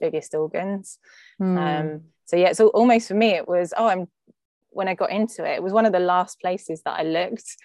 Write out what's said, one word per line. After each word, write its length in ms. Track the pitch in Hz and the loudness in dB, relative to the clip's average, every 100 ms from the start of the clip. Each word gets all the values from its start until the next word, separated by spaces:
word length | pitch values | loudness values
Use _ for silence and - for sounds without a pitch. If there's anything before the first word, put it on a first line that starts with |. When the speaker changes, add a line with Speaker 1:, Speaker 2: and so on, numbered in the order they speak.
Speaker 1:
biggest 300 | 165 156 156 | -4 -4 -6
organs. 640 | 156 156 165 185 196 196 - _ - - - | -4 -4 -4 -6 -8 -10 -20 _ -20 -16 -4
Speaker 2:
Mm. 160 | 190 180 | 0 0
Speaker 1:
Um, 220 | 160 151 156 156 - _ - | 0 -2 -4 -8 -14 _ -2
so 100 | 175 | 2
yeah, 160 | 180 | 4
so 160 | - 220 - | 6 4 6
almost 280 | 240 233 226 | 6 4 2
for 60 | 196 | 2
me, 60 | 226 175 | 2 2
it 80 | - | 0
was, 260 | 175 175 - | -2 -2 0
oh, 120 | 226 | 0
I'm, 80 | 185 175 _ _ _ _ _ _ - | 0 -4 _ _ _ _ _ _ -6
when 80 | 190 | -4
I 20 | |
got 160 | 185 190 | -2 -2
into 340 | 196 220 - | 0 -2 -4
it, 100 | 160 147 | -6 -4
it 40 | |
was 80 | 180 | -4
one 140 | 208 220 | -2 0
of 60 | |
the 140 | 180 180 | 0 2
last 260 | 180 180 - | 0 0 -4
places 420 | 180 185 - 160 | -6 -6 -8 -10
that 120 | - - | -8 -6
I 20 | |
looked 540 | 160 165 180 226 - - | -2 -2 -4 -8 -14 -20